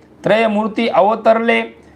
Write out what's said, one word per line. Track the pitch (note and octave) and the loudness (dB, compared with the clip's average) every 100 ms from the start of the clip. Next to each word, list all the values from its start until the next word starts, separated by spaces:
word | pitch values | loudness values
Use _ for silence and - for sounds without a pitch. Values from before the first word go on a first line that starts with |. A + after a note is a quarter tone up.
| - - - | -20 -8 0
त्रयमूर्ती | G#3+ A3+ G#3 A3 A3 A#3 | 0 0 -2 -4 -4 0
अवतरले. | D#3+ F#3+ A3 A3 A3+ A#3 A3+ A3+ - - | 2 2 2 2 2 0 -2 -4 -14 -20